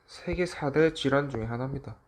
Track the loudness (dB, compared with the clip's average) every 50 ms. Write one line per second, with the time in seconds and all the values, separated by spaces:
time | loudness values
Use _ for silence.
0 | _ -20 -18 -12 -8 -6 -2 -2 -2 -2 -2 -4 -2 0 4 4 4 4 4 2
1 | 0 2 4 4 2 2 -2 -4 -4 -4 -4 -4 -4 -4 -6 -6 -8 -10 -14 -16
2 | _